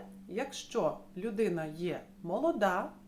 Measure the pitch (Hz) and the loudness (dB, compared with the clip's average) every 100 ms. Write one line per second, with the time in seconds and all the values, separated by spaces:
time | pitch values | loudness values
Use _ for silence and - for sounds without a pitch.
0 | - - - 196 277 - - 233 160 - | -2 -14 -8 -4 -4 -6 -4 2 2 2
1 | - 185 220 208 208 170 156 156 175 143 | -6 -6 -4 2 2 2 -2 -4 -2 -4
2 | - - 170 202 320 294 196 185 285 - | -8 -10 -4 2 2 4 4 4 0 -6